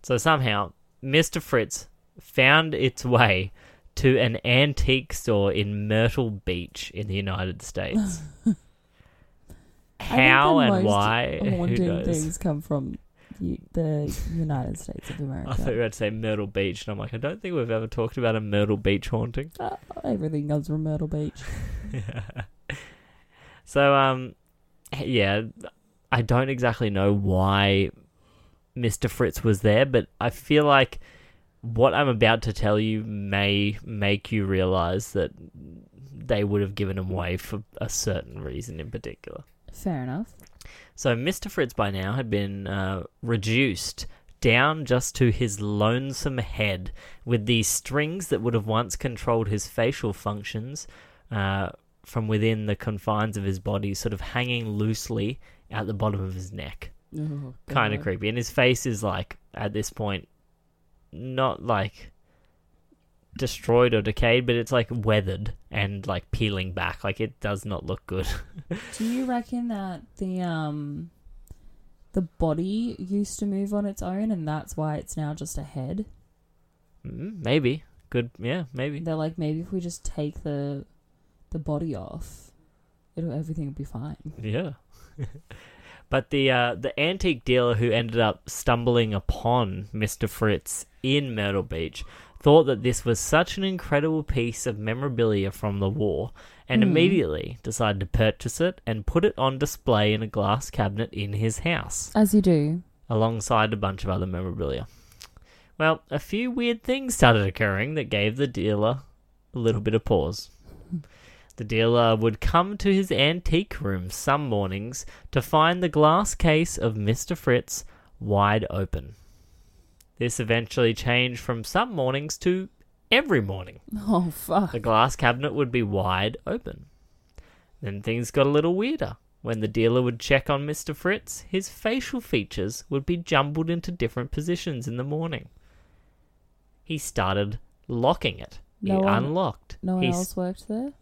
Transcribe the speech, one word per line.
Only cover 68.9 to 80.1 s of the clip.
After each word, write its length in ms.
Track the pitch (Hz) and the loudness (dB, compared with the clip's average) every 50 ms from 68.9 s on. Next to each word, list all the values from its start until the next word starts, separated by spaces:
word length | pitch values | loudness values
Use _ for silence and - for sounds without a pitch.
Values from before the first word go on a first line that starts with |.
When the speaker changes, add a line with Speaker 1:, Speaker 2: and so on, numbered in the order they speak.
| - - | -8 -6
Speaker 2:
Do 60 | 220 | -4
you 220 | 226 240 254 262 | -2 -2 -2 -2
reckon 420 | 254 247 240 233 - 247 240 240 240 | -2 -2 -4 -4 -6 -6 -6 -4 -4
that 320 | 220 202 196 190 180 156 - _ _ | -4 -6 -6 -6 -8 -10 -14 _ _
the, 240 | - 196 185 185 185 | -8 -6 -4 -4 -2
um, 680 | 180 175 165 160 156 151 147 151 147 143 143 151 170 165 _ _ _ - - - - - - - - - - - - - - _ _ _ | -2 -2 -2 -2 -4 -4 -4 -6 -6 -8 -8 -10 -12 -14 _ _ _ -20 -20 -20 -20 -20 -20 -20 -20 -20 -20 -20 -20 -20 -20 _ _ _
the 100 | - 196 | -2 -2
body 720 | 185 160 _ _ 170 160 151 160 170 190 208 220 233 240 - - | -2 -2 _ _ 2 2 2 0 0 -2 -2 -2 -2 -4 -6 -8
used 400 | 190 180 196 202 208 - - - | -6 -2 0 0 0 -2 -4 -4
to 60 | 208 | -4
move 260 | 202 196 196 202 202 208 | -2 -2 -2 -2 -2 -2
on 100 | 208 208 | -2 -2
its 160 | 202 202 - | -4 -6 -6
own 280 | 190 180 185 196 214 220 | -6 -4 -2 -2 -2 -2
and 160 | 214 175 156 151 | -2 -2 -2 -2
that's 260 | 151 151 - - - | -4 -4 -6 -8 -6
why 200 | - 156 151 151 | -4 -2 -2 -2
it's 200 | - - - - 160 | -4 -6 -8 -6 -4
now 160 | 151 147 151 | -4 -4 -4
just 240 | 160 - 165 - - | -6 -8 -8 -8 -8
a 40 | |
head? 440 | 147 143 - 143 127 135 175 202 214 - - - _ _ _ _ _ _ _ _ _ _ _ _ _ _ _ _ _ | -8 -8 -8 -8 -6 -4 -6 -6 -6 -8 -12 -20 _ _ _ _ _ _ _ _ _ _ _ _ _ _ _ _ _
Speaker 1:
Mm, 380 | - 117 117 147 202 226 180 151 | -12 -10 -10 -10 -10 -10 -8 -2
maybe. 400 | 110 135 160 131 120 139 156 - _ _ - _ _ | 0 0 2 2 2 -2 -2 -8 _ _ -20 _ _
Good. 220 | - 123 117 123 _ - | -4 -4 -4 -4 _ -8
Yeah, 260 | 104 120 143 185 165 123 | -6 -4 -4 -4 -6 -8
maybe. 280 | 135 156 127 147 147 143 | -6 -6 -6 -6 -6 -6
Speaker 2:
They're 140 | 170 165 156 | -6 -4 -4
like, 220 | 156 156 156 160 175 | -2 -4 -4 -4 -4
"Maybe 220 | 160 151 156 160 | -4 -2 -2 -4
if 100 | 170 175 | -6 -6
we 80 | 196 185 | -6 -6
just 240 | 170 175 170 - _ | -6 -6 -10 -8 _
take 380 | - | -8